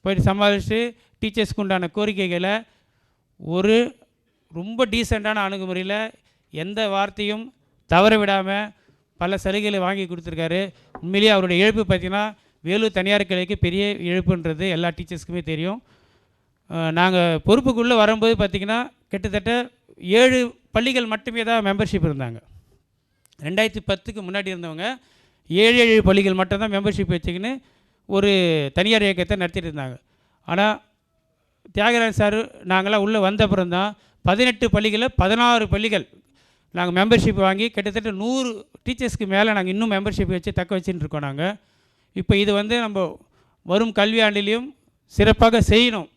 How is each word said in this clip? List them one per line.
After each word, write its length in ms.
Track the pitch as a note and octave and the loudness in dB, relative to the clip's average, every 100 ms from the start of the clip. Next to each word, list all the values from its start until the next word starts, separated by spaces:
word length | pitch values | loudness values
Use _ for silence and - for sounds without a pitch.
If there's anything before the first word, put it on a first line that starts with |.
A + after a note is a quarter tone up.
போயிட்டு 340 | F#3+ F#3+ G3+ | -2 0 0
சமாளிச்சுட்டு, 600 | G3 G3+ G3+ G3 A3 A#3+ A3+ _ _ | 2 2 2 -2 -4 -4 -8 _ _
டீச்சர்ஸ்க்கு 400 | A3 G#3 G#3 - | -6 -2 -4 -4
உண்டான 260 | G3+ F#3 F3 | -2 -2 -2
கோரிக்கைகளை 760 | G#3 G#3 G3 F#3 F3 F#3 G#3+ A3+ _ _ _ _ _ _ _ | -4 -4 -2 -2 -2 -2 -4 -6 _ _ _ _ _ _ _
ஒரு 600 | - F3 G3 A3 A#3+ - _ _ _ _ _ | -6 -2 2 2 2 -6 _ _ _ _ _
ரொம்ப 340 | D#3+ F#3+ A3+ B3 | -14 -10 -2 -2
டீசெண்டான 480 | A3+ A3+ A3 G#3 | 0 -2 -2 -2
அணுகுமுறையில் 760 | G#3+ G3 G3 F#3 F3+ F#3 G#3 A3 - _ _ _ | -2 -2 -4 -6 -6 -4 -6 -6 -12 _ _ _
எந்த 380 | D3+ E3+ G#3 G#3+ | -12 -8 -4 -2
வார்த்தையும் 680 | G3 G3+ G3 G#3 G#3+ A#3 _ _ _ _ | -2 -4 -4 -6 -6 -10 _ _ _ _
தவற 300 | E3 G#3 A3 | 4 6 6
விடாம 580 | G3+ G3 F#3+ G3 G#3+ - _ _ _ _ | 2 0 -2 -4 -6 -12 _ _ _ _
பல 200 | F3 G3 | -4 -4
சலுகைகளை 340 | F#3+ G3 G#3 G3+ | -4 -4 -2 -2
வாங்கி 260 | F3+ G3 | -2 -4
கொடுத்துருக்காரு. 680 | F#3 F3 E3 D#3+ E3 F3 G3 - _ | -6 -10 -10 -6 -4 -2 -4 -10 _
உண்மையிலேயே 360 | - E3 G3 G#3+ | -14 -4 2 4
அவருடைய 380 | G3+ F#3 F3 G#3 | 4 4 4 4
இழப்பு 280 | A3 G3 | 2 0
பார்த்தீங்கன்னா, 400 | F#3 F3+ G3+ G#3+ G#3 _ _ | -2 -2 -4 -6 -8 _ _
வேலூர் 300 | D#3 G3 A3 | -4 -2 0
தனியார் 360 | F#3 F#3 G#3 F#3+ | 0 0 0 0
கிளைக்கு 320 | F#3 F3+ G3+ | -2 -2 -2
பெரிய 380 | F3 F#3 G3+ G#3 | 0 0 -2 -2
இழப்புன்றது 720 | F3 F3+ F3+ F#3 E3 D#3 F#3+ | -2 -2 0 -2 -2 -4 -4
எல்லா 180 | E3 E3+ | -2 -4
டீச்சர்ஸ்க்குமே 540 | E3 F3 E3+ - F3 | -6 -12 -12 -10 -10
தெரியும். 400 | D#3+ D#3 E3+ A3 _ _ _ _ _ _ _ _ _ | -6 -6 -6 -8 _ _ _ _ _ _ _ _ _
அஹ், 220 | E3 D#3+ | -6 -4
நாங்க 480 | D#3+ F3+ F#3 F3 D#3+ F3 | 2 2 4 2 0 2
பொறுப்புக்குள்ளே 500 | A3+ C4 A#3 A#3+ A#3 | 2 2 0 2 2
வரும்போது 480 | G#3 A3 A3+ A3+ | 2 2 0 2
பார்த்தீங்கன்னா, 460 | G3+ F#3+ G3 A3+ B3+ _ _ | 0 -2 -4 -4 -6 _ _
கிட்டத்தட்ட 640 | G3+ G3+ G3+ G3+ A#3+ B3 _ _ - | -8 -6 -6 -2 -2 -4 _ _ -14
ஏழு 580 | F3+ G#3+ B3+ B3+ A#3+ - _ | 0 4 6 4 0 -6 _
பள்ளிகள் 340 | A3 A#3+ B3+ A#3 | -2 0 0 -2
மட்டுமே 360 | G#3+ B3 A#3 | -6 -6 -6
தான் 220 | A3 A#3 | 0 0
மெம்பர்ஷிப் 420 | G3+ G3 G#3+ G3 D#3+ | 0 -2 -2 0 -2
இருந்தாங்க. 340 | C#3 B2+ A2+ _ - _ _ _ _ _ _ _ _ | -4 -8 -10 _ -20 _ _ _ _ _ _ _ _
ரெண்டாயிரத்தி 340 | C#3+ F#3+ A3 G#3+ - | -6 -2 -2 -4 -6
பத்துக்கு 340 | F#3+ - G#3+ | -6 -6 -12
முன்னாடி 260 | F3+ G3 F#3+ | -8 -8 -6
இருந்தவங்க 480 | F3+ E3+ D#3 G3+ B3+ _ _ _ _ _ | -10 -10 -8 -8 -10 _ _ _ _ _
ஏழு, 300 | E3+ A3+ A#3+ | 4 4 6
ஏழு 240 | A#3 A3 | 6 6
பள்ளிகள் 320 | F#3+ G3 G3 | 6 4 4
மட்டும்தான் 380 | F#3 F#3 G3 A3 | 0 -2 -2 -2
மெம்பர்ஷிப் 460 | G3 G3+ F#3+ F3+ E3+ | -2 -2 -2 -2 -2
வச்சுக்கின்னு 420 | E3+ F3 G#3+ C4+ _ _ _ _ _ | -4 -6 -6 -8 _ _ _ _ _
ஒரு 240 | G3 G3+ G3 F3 D#3+ C#3 | 0 2 2 2 0 -2
தனியார் 280 | - G3+ A3 | -2 2 2
இயக்கத்தை 340 | G3+ F3+ F3 G3+ | 2 0 -2 -2
நடத்திட்டு 360 | F3 F#3+ E3+ | -4 -6 -8
இருந்தாங்க. 240 | D3 C3 B2 _ _ _ _ | -10 -10 -14 _ _ _ _
ஆனா, 360 | - F3 G#3 G#3 _ _ _ _ _ _ _ _ - - | -6 0 0 0 _ _ _ _ _ _ _ _ -10 0
தியாகராஜன் 320 | G#3 A#3+ A3+ | 2 2 0
சார் 560 | G#3+ G#3 G#3+ A3+ - F3+ | 2 0 0 -4 -10 -2
நாங்களாம் 300 | F#3 F#3+ G#3+ | 0 2 0
உள்ளே 220 | G3+ A3 | 2 2
வந்த 260 | F#3+ G3+ | 2 2
அப்புறம் 240 | G#3+ G3 F3+ | 2 2 0
தான் 280 | F3 G3+ G#3 _ _ | -2 -4 -6 _ _
பதினெட்டு 480 | - G3 B3+ A3 A#3 | 0 2 2 2 0
பள்ளிகளில் 440 | G#3 G#3+ G#3+ B3+ - | 2 2 0 -2 0
பதினாறு 520 | F#3 A3+ A#3+ A#3+ G#3+ | 2 4 4 4 2
பள்ளிகள் 400 | G3+ A3 G#3 - - _ _ _ _ _ | -2 0 -2 -4 -16 _ _ _ _ _
நாங்க 340 | E3+ F3+ F3 | -4 -2 2
மெம்பர்ஷிப் 300 | G#3 A3+ F#3 | 4 4 4
வாங்கி, 360 | G3+ F#3+ F#3+ A3+ | 2 2 2 -2
கிட்டத்தட்ட 400 | A3 G3+ G#3 A3 | -4 -4 -4 -6
நூறு 560 | G3 A3 C4 B3+ A3 - _ | -6 -4 -2 -4 -8 -16 _
டீச்சர்ஸ்க்கு 420 | - B3 B3 - G3 | -10 -6 -6 -4 -2
மேல 260 | F#3+ G#3+ | 2 2
நாங்க 180 | G#3 F#3 | 2 0
இன்னும் 200 | F#3+ A3+ | -2 0
மெம்பர்ஷிப் 360 | G3 G#3 G3+ F#3 | -2 -2 -2 -2
வச்சு 260 | F#3 G#3 | -2 -4
தக்க 240 | F3+ F3+ F#3+ | -6 -4 -4
வச்சுட்டு 180 | F3+ | -4
இருக்கோம் 260 | F3+ D3+ D3+ | -6 -6 -6
நாங்க. 360 | C#3+ C#3 F3 G#3 _ _ _ _ _ | -6 -4 -6 -6 _ _ _ _ _
இப்போ 240 | - F#3 G3+ | -10 0 2
இது 160 | G#3 | 4
வந்து 280 | G3+ G#3 A#3+ | 0 0 -2
நம்ம 380 | A3+ G3 F3 - _ _ _ _ | -2 -4 -4 -6 _ _ _ _
வரும் 300 | - F#3+ A3+ | -2 0 2
கல்வி 280 | G3+ G#3 A3+ | 2 2 2
ஆண்டிலையும் 540 | G#3+ G3+ G3+ A3+ C4 - _ _ _ | 2 0 -2 -4 -6 -16 _ _ _
சிறப்பாக 540 | - G#3 G#3+ A3+ A3+ | 2 4 6 6 6
செய்யணும். 500 | F3+ G#3+ A#3+ A3 D#3 | 4 4 4 0 -10